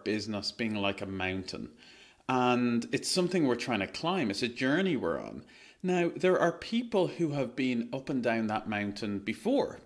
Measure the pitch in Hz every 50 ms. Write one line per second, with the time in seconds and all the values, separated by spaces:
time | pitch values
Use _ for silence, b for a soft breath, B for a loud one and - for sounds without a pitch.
0 | - - 107 110 101 110 107 101 98 - - - 120 113 107 104 98 101 98 -
1 | 101 95 98 95 92 92 95 95 92 - - - - - B B B B B B
2 | B B B B B - 131 127 127 123 123 123 123 120 117 117 117 - - 135
3 | - - - 190 180 170 - - 131 131 120 117 - - 123 104 98 90 - -
4 | - 165 185 190 147 110 104 - 127 117 120 - 131 131 143 170 196 190 160 117
5 | 95 82 76 62 53 52 55 67 - B B B B B B B - 185 180 175
6 | 175 165 - - 160 185 180 - - 170 165 - - - 220 233 240 233 - 196
7 | 180 - - - 170 151 143 143 131 113 - 143 131 127 123 117 117 120 - 135
8 | 135 - 147 127 113 120 113 113 110 107 107 107 - 107 107 104 101 101 101 -
9 | - 104 101 98 101 107 110 - - 214 269 277 135 - - - -